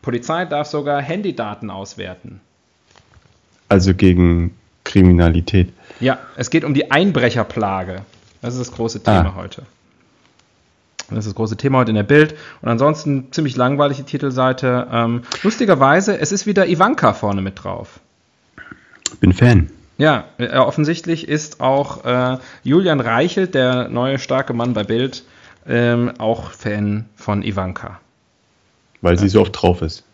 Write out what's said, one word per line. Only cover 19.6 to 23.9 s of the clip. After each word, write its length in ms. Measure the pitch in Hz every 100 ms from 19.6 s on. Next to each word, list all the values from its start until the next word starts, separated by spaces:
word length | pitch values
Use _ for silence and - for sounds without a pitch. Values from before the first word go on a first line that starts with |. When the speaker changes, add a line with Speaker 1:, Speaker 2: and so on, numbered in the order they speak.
| 80 - _ -
Speaker 1:
Ja, 280 | 151 131 - -
äh, 180 | 120 131
offensichtlich 720 | - - 151 170 170 160 -
ist 320 | 151 156 -
auch, 460 | 127 139 139 - 120
äh, 320 | 123 127 127 - -
Julian 360 | - 156 185 147
Reichelt, 520 | 117 117 170 190 185 143
der 340 | 127 127
neue 280 | 120